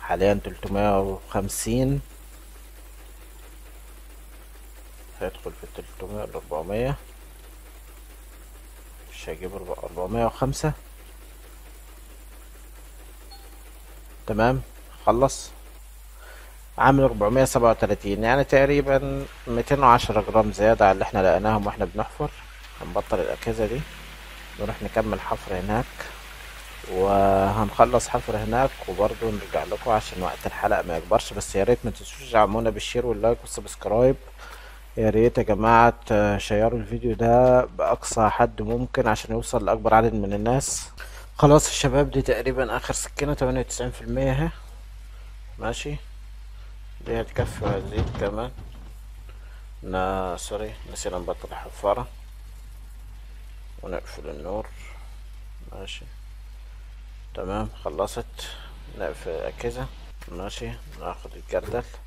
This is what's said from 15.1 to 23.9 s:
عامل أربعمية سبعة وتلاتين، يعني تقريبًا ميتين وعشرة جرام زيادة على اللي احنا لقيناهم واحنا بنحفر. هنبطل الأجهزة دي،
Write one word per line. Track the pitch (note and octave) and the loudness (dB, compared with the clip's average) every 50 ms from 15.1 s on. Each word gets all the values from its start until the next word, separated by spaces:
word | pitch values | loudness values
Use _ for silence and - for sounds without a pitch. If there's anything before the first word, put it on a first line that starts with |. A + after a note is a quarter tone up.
| A2 A#2 C3 C3+ - - - - - - - - - - - - - - - - - - - - - - - - - - - - - - | 4 6 4 4 2 -2 -10 -14 -16 -18 -20 -20 -20 -20 -20 -20 -20 -20 -20 -20 -20 -20 -18 -18 -18 -18 -18 -18 -18 -20 -20 -16 0 6
عامل | - B2+ C3+ C#3 C3+ | 6 8 8 8 8
أربعمية | C3 A#2 G#2+ G2+ G2+ A#2 C3 C3+ | 6 6 4 2 4 6 6 4
سبعة | B2+ - C3 A#2+ A#2 | 6 6 6 6 6
وتلاتين، | A2 - - G2 G#2 - - G2+ G2+ G2 A2 | 6 6 4 2 2 0 0 -2 0 0 2
يعني | A2+ B2 C#3 C3+ | 4 4 4 4
تقريبًا | - - C3+ C3+ C#3 C#3+ C#3+ C#3 C#3 C#3 C3+ C3+ C#3 C#3 C#3 C#3 C#3 - - - | 6 6 6 6 6 4 2 4 4 2 2 2 0 -4 -4 -6 -8 -12 -14 -8
ميتين | C3 A#2+ A#2 A#2 - C#3+ C#3 C#3 | -4 -2 -2 2 2 2 6 8
وعشرة | B2+ A#2 A#2+ - - G#2+ G#2+ G2+ - | 10 10 8 6 4 2 2 2 4
جرام | G2 A2 A2 G#2+ G2+ | 6 6 6 4 4
زيادة | G2 G2+ A2 A2+ A2 A2 | 4 6 6 8 8 8
على | G2 F#2+ | 6 8
اللي | F#2+ G#2 | 6 2
احنا | - - G#2 F#2+ | 0 2 4 6
لقيناهم | F#2 E2 F2+ G2 G#2+ A2 G#2+ G2+ | 6 6 6 4 2 2 2 2
واحنا | G2+ G2+ - G#2 | -2 -2 -2 -4
بنحفر. | F2+ F2 G#2 G#2+ - - - D3+ D3 - - - - - - - - - - | -4 -2 -4 -6 -6 -4 -6 -6 -6 -6 -10 -18 -18 -18 -18 -18 -18 -14 -12
هنبطل | - D#2+ F2 G2+ G2+ - - G2 | -12 -4 -4 -4 -2 0 0 0
الأجهزة | E2+ A1 - - - A#2 A2+ A2+ A2+ | 0 0 -2 -4 -4 -4 0 0 0
دي، | G#2 A2 C3+ D3+ - | 0 0 -4 -6 -8